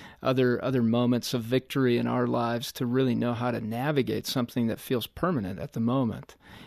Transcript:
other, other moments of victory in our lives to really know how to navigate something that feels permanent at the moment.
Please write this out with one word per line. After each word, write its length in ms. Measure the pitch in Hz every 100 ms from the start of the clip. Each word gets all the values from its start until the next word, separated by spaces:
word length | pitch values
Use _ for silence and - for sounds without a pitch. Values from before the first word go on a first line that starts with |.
| - -
other, 400 | 131 131 127 120
other 180 | 127 131
moments 520 | 117 117 123 123 -
of 80 | 127
victory 520 | 113 131 - 143 127 120
in 80 | 120
our 180 | 123 123
lives 460 | 120 117 120 120
to 120 | - 123
really 280 | 127 131
know 180 | 113 120
how 200 | 117 123
to 80 | 117
navigate 640 | 107 113 139 143 113 107 -
something 400 | 131 120 127 113
that 140 | 98
feels 260 | - 127 -
permanent 540 | - 170 151 92 95
at 120 | -
the 80 | -
moment. 540 | 113 131 120 - - - - -